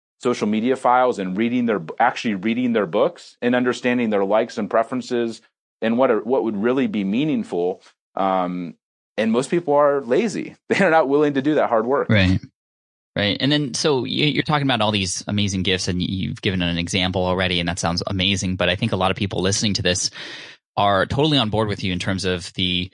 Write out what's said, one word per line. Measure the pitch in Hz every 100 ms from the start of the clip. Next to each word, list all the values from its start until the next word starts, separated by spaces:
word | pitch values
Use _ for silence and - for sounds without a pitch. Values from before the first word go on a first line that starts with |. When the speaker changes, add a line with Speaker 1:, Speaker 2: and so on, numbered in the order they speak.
| _ _
Speaker 1:
social | 123 120 107
media | 107 120 131
files | 127 123 127 101
and | 92 92
reading | 117 123 120
their, | 98 78 -
actually | 120 - 120
reading | 98 107 113 127
their | 113 92
books | 98 160 - - -
and | 123
understanding | 123 123 117 123 123 113
their | 101 98
likes | 110 120 -
and | 98
preferences | 113 113 127 - 120 117 110 _ _ _ -
and | 113 117
what | 131
are, | 110
what | 113 127
would | 110 101
really | 113 135 120
be | 104
meaningful. | 95 113 156 123 98 90 87 95 - _ _ -
Um, | 95 95 90 90 85 - _ _ _ -
and | 113
most | 117 -
people | 175 160 143
are | 147 143
lazy. | 120 139 220 101 - -
<laughs> | -
They're | 113 190
not | 160 135
willing | 143 147 139
to |
do | 139 143
that | 104
hard | 117 117
work. | 139 -
Speaker 2:
Right. | 107 92 95 - _ _ _ _ _ _ -
Right. | 101 -
And | 135
then, | 147 143 117
so | 160 135 113
you, | - 151
you're | 143
talking | - 147 139
about | 117
all | 107
these | 104 90 - -
amazing | 101 101 95
gifts, | 92 92 -
and | 90
you've | 87 95 92 -
given | 107 92
an | 87 85
example | 87 98 92 92
already, | 90 92 90 87
and | 85
that | 85
sounds | 85 87 -
amazing. | 101 92 95 95 92
But | 87
I | 92
think | 113
a | 95
lot | 95
of | 92
people | 98 90
listening | 92 98 110 98
to |
this | 90 90 - - - - - - _ -
are | 101 98 90
totally | 139 156 143
on | 107
board | 107 107
with | 95
you | 98
in | 90
terms | 98 95 92
of | 90 -
the, | - 92 90 90